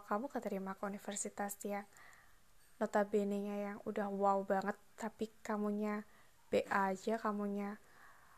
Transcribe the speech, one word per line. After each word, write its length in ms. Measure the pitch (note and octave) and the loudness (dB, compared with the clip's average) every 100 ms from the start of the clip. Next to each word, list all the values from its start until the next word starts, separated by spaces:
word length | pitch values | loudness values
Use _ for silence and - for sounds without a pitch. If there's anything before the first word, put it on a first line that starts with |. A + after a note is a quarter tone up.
| - | 0
kamu 240 | G#3 C#4 | -2 -2
keterima 480 | B3 G#3 F#3+ F#3+ G3 | -4 -4 -4 -4 -4
ke 80 | G#3 | -6
universitas 720 | G3+ - G3+ G#3 - G3+ - G3+ | -6 -6 -4 -4 -4 -4 -4 -4
yang 160 | G3+ G3+ - - - - - - - - - | -6 -8 -16 -20 -20 -20 -20 -20 -20 -18 -2
notabene-nya 760 | G#3+ G#3+ G3+ G#3 G3+ G3+ G#3 G#3 | 2 4 4 4 2 0 -2 -2
yang 180 | G3+ G#3 | -4 -4
udah 240 | A3 G#3+ G3+ | -4 -2 0
wow 320 | G3 G3+ G3 G3 | 4 4 4 4
banget, 320 | F#3+ G3 - - - | 2 0 -4 -10 -10
tapi 320 | G#3+ - A3 - | -8 -4 -6 -6
kamunya 640 | - G#3 G#3 G#3 G#3 G#3 - - - - - | -4 0 0 0 0 -2 -6 -16 -20 -20 2
B 160 | G#3 - | 2 4
aja, 480 | G3+ G3 F#3+ A3+ A3+ | 2 2 0 0 0
kamunya 560 | G#3+ G3+ G3+ G3+ G3+ G#3+ - - - - - | 0 -2 -2 -2 -4 -8 -14 -20 -20 -20 -20